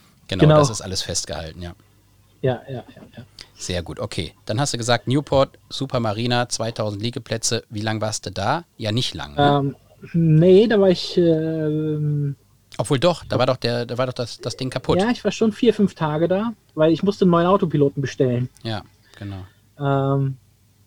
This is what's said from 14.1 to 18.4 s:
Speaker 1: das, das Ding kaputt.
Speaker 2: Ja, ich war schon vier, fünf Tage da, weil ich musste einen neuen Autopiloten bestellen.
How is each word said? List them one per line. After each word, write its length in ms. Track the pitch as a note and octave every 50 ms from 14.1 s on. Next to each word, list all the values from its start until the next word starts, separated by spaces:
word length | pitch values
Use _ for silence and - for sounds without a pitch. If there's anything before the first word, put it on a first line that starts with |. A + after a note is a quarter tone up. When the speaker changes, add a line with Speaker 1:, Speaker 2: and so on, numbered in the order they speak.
| -
Speaker 1:
das, 280 | - A#2+ - - - -
das 160 | A#2 - -
Ding 100 | - C3
kaputt. 300 | - B2+ - - C#3 F3
Speaker 2:
Ja, 100 | G3 A#3+
ich 140 | A#3+ - -
war 80 | G#3 -
schon 200 | - A3+ A3 G#3
vier, 200 | - - A#3 -
fünf 220 | - G#3 F#3 -
Tage 340 | - E3 D3+ D3+ D#3 E3 E3
da, 240 | F#3 G3 A3 A#3 G#3+ - _ _ _
weil 180 | D#3 D#3 E3 E3
ich 100 | D#3+ -
musste 220 | G3 G3+ - G3
einen 60 | F3+
neuen 160 | E3+ E3+ E3+
Autopiloten 560 | F3+ G3 G3+ G3 D#3+ C#3 D3 C#3+ C#3 - C#3+ C3+
bestellen. 480 | B2+ - - C#3+ B2+ B2 A#2+